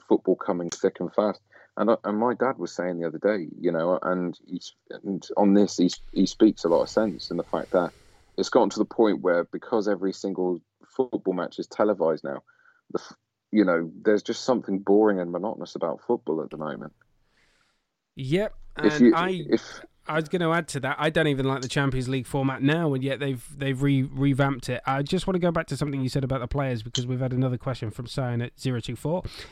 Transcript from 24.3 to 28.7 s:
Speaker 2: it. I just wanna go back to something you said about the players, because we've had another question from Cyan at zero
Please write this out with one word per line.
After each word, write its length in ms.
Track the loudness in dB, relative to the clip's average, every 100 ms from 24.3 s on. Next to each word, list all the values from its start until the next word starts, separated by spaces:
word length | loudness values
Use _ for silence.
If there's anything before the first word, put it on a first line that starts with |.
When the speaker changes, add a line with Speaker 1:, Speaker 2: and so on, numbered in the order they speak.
| 4 2 0 -4
Speaker 2:
it. 140 | -6
I 180 | -2 -2
just 240 | 0 -2 0
wanna 120 | 0
go 120 | 2
back 160 | 0 -2
to 80 | -4
something 240 | -4 -2
you 80 | -2
said 140 | -2
about 160 | -2 -2
the 60 | -2
players, 340 | -2 -2 -4
because 240 | -4 -4 -2
we've 140 | -2
had 120 | -2
another 240 | 0 0 0
question 340 | -4 -6 -6
from 160 | -8 -8
Cyan 360 | -4 -2 -2
at 160 | -4 -6
zero 200 | -4